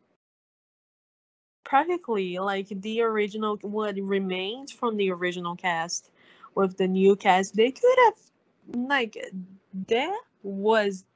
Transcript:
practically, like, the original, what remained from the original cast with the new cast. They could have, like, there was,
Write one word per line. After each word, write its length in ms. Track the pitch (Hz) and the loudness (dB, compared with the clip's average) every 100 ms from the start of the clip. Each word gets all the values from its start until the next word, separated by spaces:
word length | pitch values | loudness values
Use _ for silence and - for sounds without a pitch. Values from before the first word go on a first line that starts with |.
| _ _ _ _ _ _ _ _ _ _ _ _ _ _ _ _ - | _ _ _ _ _ _ _ _ _ _ _ _ _ _ _ _ 0
practically, 720 | 269 330 349 - 214 185 180 | 2 2 -2 -2 -4 -4 -4
like, 300 | 196 196 196 | -4 -4 -6
the 320 | 196 214 220 | -8 -6 -2
original, 560 | 226 214 208 214 214 208 | 0 0 -2 -2 -4 -4
what 340 | 208 208 214 196 | -6 -4 -4 -4
remained 760 | 196 196 190 185 190 254 277 | -2 -2 -2 -4 -6 -8 -12
from 240 | - 240 214 | -6 -2 0
the 160 | 196 | 0
original 460 | 175 180 180 175 175 | 0 -2 -4 -6 -4
cast 540 | 185 165 170 - - _ _ _ - - | -2 -2 -4 -8 -12 _ _ _ -8 0
with 220 | 196 190 | 0 0
the 100 | 185 | 0
new 280 | 190 196 196 | 4 4 6
cast. 400 | 208 185 190 202 | 4 2 2 2
They 160 | 240 | 2
could 260 | - 494 508 466 | 4 4 6 6
have, 140 | - _ _ _ _ - 240 | 4 _ _ _ _ -10 -6
like, 420 | 254 277 226 - - 190 185 190 _ 190 190 | 0 0 -2 -6 -12 -12 -14 -18 _ -10 -2
there 280 | 226 311 415 - _ | 0 0 -4 -10 _
was, 600 | 196 196 208 220 202 190 - | -10 -2 2 4 2 -2 -12